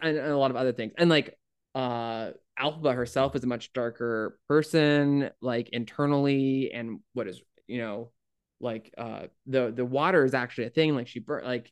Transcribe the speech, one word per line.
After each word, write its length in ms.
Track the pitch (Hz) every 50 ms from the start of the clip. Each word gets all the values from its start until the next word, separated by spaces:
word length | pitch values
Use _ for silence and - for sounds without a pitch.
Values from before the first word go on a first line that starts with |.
| 160
and, 140 | 160 151
and 160 | 151 131 151 147
a 40 | 143
lot 120 | 135 135
of 60 | 127
other 160 | 123 131 131 113
things. 200 | - 113 107 -
And, 140 | - 175 170
like, 260 | 160 147 139 - - _ _ _ _ _ _ _ -
uh, 560 | 135 131 123 120 117 117 117 113 113 113 101 - - _ _ - -
Alphaba 360 | 131 147 156 165 156 147 123
herself 420 | 127 123 117 - 135 135 139 -
is 80 | 135 120
a 20 |
much 260 | 127 120 113 - - -
darker 640 | 131 120 117 117 - 120 117 117 110 110 113 - _ _ -
person, 840 | 143 156 151 - - 160 151 147 147 147 143 143 143 143 139 107 - -
like, 300 | - 127 120 117 120 -
internally, 1000 | - 120 120 - - - 147 143 143 139 139 143 139 135 135 135 135 135 135 - -
and 280 | 120 117 113 110 - _ _ -
what 120 | 123 110 98
is, 120 | 90 - _ _ _ _ _
you 120 | - 113 123
know, 320 | 117 110 104 110 117 120 _ _ _ _ _ _ _ _ _ -
like, 320 | 131 120 113 113 110 - - -
uh, 280 | 117 117 110 104 87 - _ _ -
the, 260 | 135 131 131 123 117 110
the 100 | 123 123
water 400 | 123 127 139 151 175 190 165 135
is 100 | 131 127
actually 300 | 131 123 123 - - 117
a 40 | 120
thing. 240 | - 160 160 156 147
Like, 100 | 127 117 -
she 120 | - 127
burnt, 260 | 113 - 147 - -
like, 240 | 123 127 120 - -